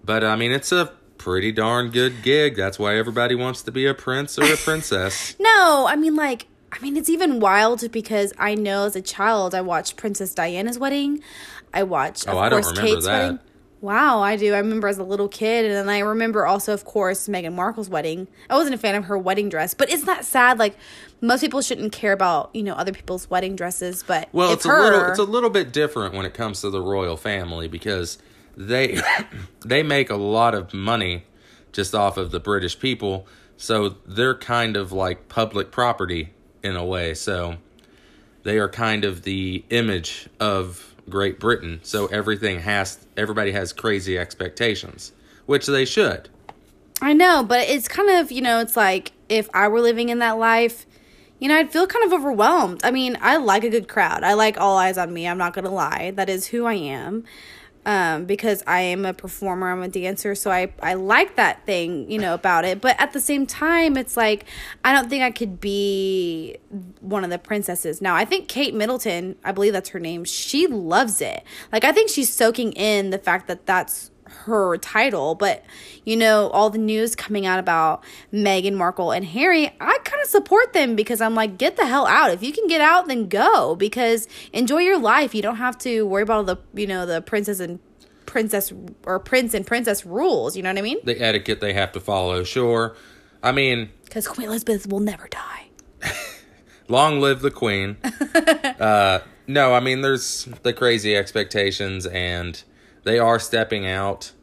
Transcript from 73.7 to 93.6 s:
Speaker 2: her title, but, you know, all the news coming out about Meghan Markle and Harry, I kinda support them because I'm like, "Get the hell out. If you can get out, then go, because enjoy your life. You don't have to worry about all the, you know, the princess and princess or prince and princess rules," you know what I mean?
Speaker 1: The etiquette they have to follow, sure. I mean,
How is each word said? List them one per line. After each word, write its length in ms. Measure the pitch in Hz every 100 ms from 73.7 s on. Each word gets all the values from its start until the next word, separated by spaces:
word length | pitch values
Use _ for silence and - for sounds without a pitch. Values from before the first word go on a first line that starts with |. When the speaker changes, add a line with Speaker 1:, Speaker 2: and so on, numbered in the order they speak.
| 185 165 - - _ - -
Speaker 2:
her 340 | - 214 190 170
title, 560 | - 220 262 196 143
but, 300 | 160 202 - - - - -
you 120 | - 226
know, 340 | 226 214 202
all 200 | - 214
the 80 | 214
news 380 | 214 214 226 233
coming 300 | - 208 190
out 120 | 185
about 460 | 180 165 160 156 - - -
Meghan 420 | 202 202 190 190
Markle 360 | 196 180 185 175
and 140 | 147
Harry, 480 | 185 185 339 339 294 -
I 180 | - 554
kinda 200 | - 571
support 480 | 571 403 392 403 508
them 220 | 359 269
because 260 | 220 214 233
I'm 140 | 226
like, 240 | 226 220 185
"Get 180 | 285 -
the 80 |
hell 220 | - 277 262
out. 240 | 226 285
If 100 | 180
you 120 | 233
can 160 | 302 415
get 120 | 330
out, 280 | 302 349 359
then 180 | 254 196
go, 460 | 196 302 415 139
because 540 | 170 208 233 233 226 214 - -
enjoy 260 | - 240 294
your 160 | 359 381
life. 340 | 220 254 294
You 80 | 214
don't 140 | 208 233
have 200 | 247 247
to 280 | 254 226 208
worry 160 | 196
about 140 | 214 220
all 80 |
the, 120 | 196 180 -
you 120 | 196 208
know, 200 | 185 175
the 140 | 165
princess 380 | 160 214 208 196
and 220 | 170 175 _ _ - _
princess 480 | - - 220 208 196 185 180 -
or 140 | - 185
prince 340 | - 254 240
and 140 | 226 190
princess 400 | 240 233 202 175
rules," 500 | 185 359 208 120 190
you 60 |
know 80 | 180
what 80 | 196
I 40 |
mean? 160 | 208 349
Speaker 1:
The 180 | 240 117
etiquette 400 | 113 107 - 104
they 120 | 104
have 180 | 98 95
to 80 | 92
follow, 440 | 98 98 90 90
sure. 500 | 90 131 123 117 113 113 - - _ _
I 80 | 120
mean, 400 | 135